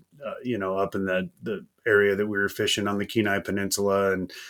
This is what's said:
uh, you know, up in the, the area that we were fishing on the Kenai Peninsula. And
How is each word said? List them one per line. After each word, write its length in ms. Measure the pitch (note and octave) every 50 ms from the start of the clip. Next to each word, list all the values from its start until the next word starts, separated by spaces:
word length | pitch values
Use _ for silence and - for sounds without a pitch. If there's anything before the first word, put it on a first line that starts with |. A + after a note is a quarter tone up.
| - _ _ - -
uh, 80 | G#2+ F#2+ -
you 160 | A#2+ B2+ A#2+ G2+
know, 180 | G2 F#2+ F#2+ F#2+
up 160 | G2 G2 -
in 80 | G2+ F#2+
the, 240 | F#2+ F#2 F#2 F#2 F2 - -
the 220 | - A2+ G#2 F#2+ - - _ _ -
area 300 | A#2 G#2+ G#2 G2+ G2+ G2
that 100 | G2 G#2
we 120 | G#2+ G#2 G2
were 100 | G2+ G2
fishing 400 | - - A2 G2+ - A2 G2+ G2+
on 100 | G2+ G2+
the 80 | G2+
Kenai 320 | G2 - A2+ G#2+ G2+ G2 G2
Peninsula. 720 | - - G2 G2+ G2 F#2+ - - G2+ G2 G2 G2 G2 G2
And 200 | F#2+ F#2 F#2 F2+ - - -